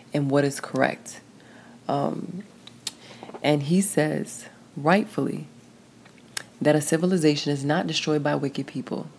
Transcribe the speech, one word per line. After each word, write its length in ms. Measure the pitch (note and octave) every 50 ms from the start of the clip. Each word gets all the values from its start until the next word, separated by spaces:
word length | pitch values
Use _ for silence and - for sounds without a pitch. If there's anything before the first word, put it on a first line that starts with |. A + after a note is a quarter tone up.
| - - -
and 180 | D3+ C#3+ C3+
what 140 | C3+ C#3+ C#3
is 160 | C#3 C#3 -
correct. 600 | - - - C3 C3 - - - - - - - - - - - - - - - - - - - - -
Um, 540 | - C#3+ C#3+ - - - - - E3+ F3+ G#3+ - - - - - - - - - - - - - - - - - - - -
and 220 | C#3 D3+ D3 C#3
he 160 | C#3+ F3 F#3+
says, 680 | G3 - - D#3 D3+ D#3 D3+ - - - - - - - - - - - -
rightfully, 720 | D3 C#3+ D#3 F3+ G#3 G#3+ - - - C3+ - - - - - - - - - - - - - - - - - - - - - - - - - - -
that 140 | - D3 D3+
a 40 | D3+
civilization 720 | D3 - D#3+ D#3+ F3 F3+ F#3+ F3+ D3+ D3+ D3 D3 - C#3+ C#3+
is 120 | C#3 C#3
not 220 | C#3+ D3+ F3 G3
destroyed 360 | E3 D#3 - - D#3+ D3+ D3+ C#3+
by 120 | D3 D3
wicked 320 | C#3+ C#3+ C3+ - - C#3
people. 420 | - - C3 - - - - - - -